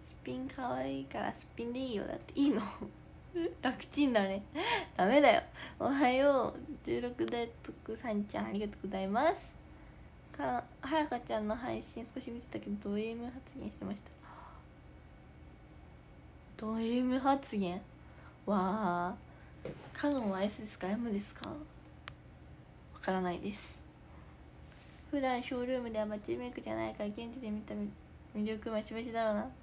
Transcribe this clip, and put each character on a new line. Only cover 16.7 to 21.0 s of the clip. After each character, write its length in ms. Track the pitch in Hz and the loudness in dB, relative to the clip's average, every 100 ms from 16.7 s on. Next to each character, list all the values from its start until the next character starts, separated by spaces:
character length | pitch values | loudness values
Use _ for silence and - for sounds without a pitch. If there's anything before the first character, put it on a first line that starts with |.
| 226 | 0
エ 240 | 226 240 | 4 4
ム 160 | 254 254 | 4 4
発 380 | 269 277 - 214 | 6 6 4 0
言？ 240 | 185 185 - - - - - - - | 2 0 -6 -16 -18 -16 -18 -8 2
わ 600 | 202 185 214 196 175 175 | 4 4 4 2 2 0
あ。 60 | - - - - - - - - | -2 -12 -18 -18 -12 -10 -10 -10
カ 160 | - 294 | 0 2
ノ 140 | 277 | 4
ン 80 | 220 | 2
は 100 | 185 | 2
S 220 | 208 208 | 0 0
で 60 | 214 | -6
す 100 | - | -4
か？ 100 | 180 | 0
M 240 | 214 | 0